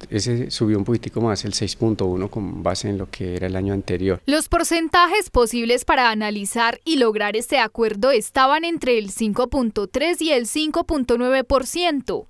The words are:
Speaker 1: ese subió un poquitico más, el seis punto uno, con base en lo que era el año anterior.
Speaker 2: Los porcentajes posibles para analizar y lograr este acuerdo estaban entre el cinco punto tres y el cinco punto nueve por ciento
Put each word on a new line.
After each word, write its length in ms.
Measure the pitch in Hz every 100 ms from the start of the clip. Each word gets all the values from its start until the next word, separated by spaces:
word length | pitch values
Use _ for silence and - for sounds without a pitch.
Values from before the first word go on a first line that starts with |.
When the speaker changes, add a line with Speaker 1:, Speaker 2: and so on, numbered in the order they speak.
| -
Speaker 1:
ese 420 | 107 113 120 131
subió 260 | - 110 107
un 60 |
poquitico 380 | 101 117 110 113
más, 240 | 113 98 104
el 80 |
seis 240 | - 101 -
punto 280 | 113 104 95
uno, 220 | 92 101
con 320 | 113 92 87
base 280 | 87 95 104
en 80 | 98
lo 120 | 95
que 280 | - 92 90
era 100 | 92
el 80 | 95
año 180 | 98
anterior. 480 | 98 101 90 95 87 -
Speaker 2:
Los 240 | 302 302
porcentajes 800 | 339 330 330 330 359 349 415 -
posibles 560 | 247 226 240 233 247 -
para 260 | 277 240
analizar 720 | 214 214 208 196 233 233 -
y 140 | - 302
lograr 400 | 233 214 208 214
este 200 | 233 277
acuerdo 540 | 220 - 226 202 262
estaban 540 | 240 - 262 262 311 339
entre 320 | 330 254 233
el 140 | 202
cinco 380 | - 220 202 247
punto 380 | 285 226 214 196
tres 340 | 254 320 339
y 120 | 320
el 120 | 262 233
cinco 380 | 302 311 330
punto 340 | 339 311 247 240
nueve 280 | 247 262 254
por 200 | 269 262
ciento 600 | 339 349 285 233 151 -